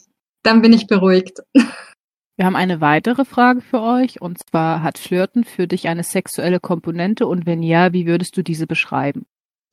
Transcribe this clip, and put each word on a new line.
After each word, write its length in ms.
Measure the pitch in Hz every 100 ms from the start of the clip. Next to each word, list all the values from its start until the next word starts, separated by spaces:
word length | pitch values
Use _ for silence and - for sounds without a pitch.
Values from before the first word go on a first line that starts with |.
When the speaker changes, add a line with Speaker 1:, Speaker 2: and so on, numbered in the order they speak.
| _ _ _ _
Speaker 1:
dann 180 | 226 226
bin 120 | 226
ich 140 | 226 -
beruhigt. 520 | 202 190 185 185 - -
<laughs> 0 | 269 254 - - _ _ _ _ -
Speaker 2:
Wir 60 | 185
haben 100 | 185
eine 240 | 185 165
weitere 460 | 151 151 - 247 269
Frage 340 | - 247 247
für 220 | - 254
euch, 400 | 226 247 254 -
und 180 | 175 175
zwar, 420 | - 165 160 160
"Hat 160 | 160 -
Flirten 460 | - 180 190 247
für 240 | 226 - 180
dich 220 | 185 170
eine 140 | 170
sexuelle 580 | 170 190 - - 160 180
Komponente 640 | - 175 - 165 180 220 220
und 180 | 180 165
wenn 160 | 165
ja, 300 | 165 165 180
wie 140 | 180 170
würdest 320 | 170 180 -
du 60 |
diese 220 | 175 160 160
beschreiben?" 600 | - - 139 139 - - _ _ _ _